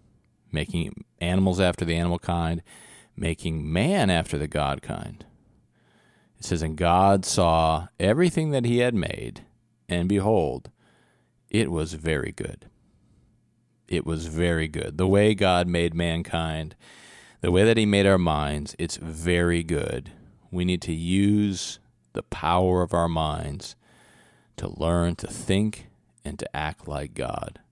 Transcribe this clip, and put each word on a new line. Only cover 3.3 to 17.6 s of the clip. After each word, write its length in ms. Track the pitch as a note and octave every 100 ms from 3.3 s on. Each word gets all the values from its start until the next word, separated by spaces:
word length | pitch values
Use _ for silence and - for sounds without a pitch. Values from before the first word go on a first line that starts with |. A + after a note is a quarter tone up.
| D#2+ E2+ D#2+ D2+
man 380 | E2+ C3+ G3 G2+
after 280 | E2+ F2 D2
the 100 | D2
God 320 | D2+ C#2+ C#2
kind. 440 | - - - - - _ _ _ _ _ _ _ _ _ _ -
It 60 |
says, 180 | - E2+
"And 140 | D#2+ D#2
God 480 | F2 F2+ G2 G2
saw 640 | - - E2+ E2 D#2+ D#2 F2 -
everything 540 | F#2 B2+ F3+ E3 D#3
that 120 | C#3
he 140 | A#2 A#2+
had 160 | B2
made, 480 | A2 - - A1+ - - _ _ _ -
and 200 | F2 F2+
behold, 600 | G2+ G2 A2 D2+ C2 - - _ _ _ _ _ _ _
it 220 | G#2 F2
was 240 | E2 D#2+
very 380 | D#2 D#2+ D2+ -
good." 340 | - - - - _ _ _ _ _ _ _ _ _ _ _ _
It 180 | F2 -
was 200 | D#2+ E2
very 420 | D#2 F2 E2 D#2+
good. 300 | D2+ - D2+
The 100 | F#2
way 260 | G2+ G#2+
God 320 | G2 G2 F2 F2
made 280 | F2 E2+
mankind, 840 | E2 E2+ E2 E2 E2 D#2+ D#2 D#2 - - - - - - _
the 100 | F2
way 140 | F2+